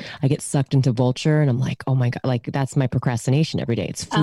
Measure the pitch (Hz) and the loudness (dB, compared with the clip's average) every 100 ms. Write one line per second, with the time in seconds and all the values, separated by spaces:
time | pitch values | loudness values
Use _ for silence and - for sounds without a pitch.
0 | - - 135 147 - 147 139 139 131 113 | -10 -2 0 0 0 -2 2 2 2 2
1 | 127 127 160 151 143 120 127 - - 131 | 0 0 2 2 2 2 -2 -4 0 2
2 | 123 - 131 123 - 143 135 143 131 139 | 2 0 -2 -2 -2 -4 -2 0 0 0
3 | 135 120 - 135 160 - 135 113 - - | 0 -2 2 2 2 -2 -2 -2 -4 -8
4 | - - | -4 4